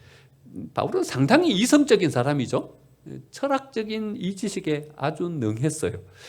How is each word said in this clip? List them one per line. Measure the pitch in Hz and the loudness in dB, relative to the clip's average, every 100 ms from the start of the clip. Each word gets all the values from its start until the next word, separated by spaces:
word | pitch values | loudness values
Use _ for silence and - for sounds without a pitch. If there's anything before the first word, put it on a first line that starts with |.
| - - - _ - - - | -20 -20 -20 _ -18 -14 -8
바울은 | - - 370 | -4 -2 -2
상당히 | 349 131 139 277 349 | -2 0 4 6 4
이성적인 | 185 247 294 285 214 170 | 2 4 4 6 4 4
사람이죠. | 123 123 147 117 - - - - _ - 135 - | 2 2 0 0 -2 -4 -12 -20 _ -16 -16 -16
철학적인 | - 277 269 269 226 214 220 214 208 | -6 -2 -2 -2 -6 -4 -4 -6 -4
이지식에 | 175 196 214 190 170 147 151 - | -6 -4 -4 -4 -2 -4 -6 -4
아주 | 139 160 175 | -4 -2 -4
능했어요. | 165 110 107 151 147 90 - - - | -2 -2 0 -2 0 -4 -4 -12 -20